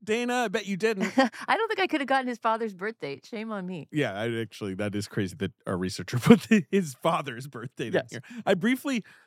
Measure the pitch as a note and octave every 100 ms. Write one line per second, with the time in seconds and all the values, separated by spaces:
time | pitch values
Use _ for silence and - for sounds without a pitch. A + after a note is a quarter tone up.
0 | G#3 A3+ A#3+ B3 A3+ A3 G3+ F#3 A3 G3
1 | F#3+ C4 B3+ - - D4 A4 G#4 F#4 D4+
2 | B3+ C4+ B3+ A#3 A3+ A3+ A3+ F3+ G#3 A3+
3 | C#3+ C#3 - G#3+ A3+ G3+ F3+ F3+ - D3
4 | A#2+ G2 A#2 A#2 A2+ - G2+ F#2 G#2 G2+
5 | G2+ A2+ F#2 F2+ F#2+ - - F2+ F#2 -
6 | F2+ A#2+ - A3+ - G#3+ - G3 D#3+ -
7 | E3 E3+ C#3 A#2 C#3 A#2+ A#2+ - B2 E3
8 | A2+ B2+ - A#3 F#3+ G3 A3 B3+ C#4+ A#3+
9 | - -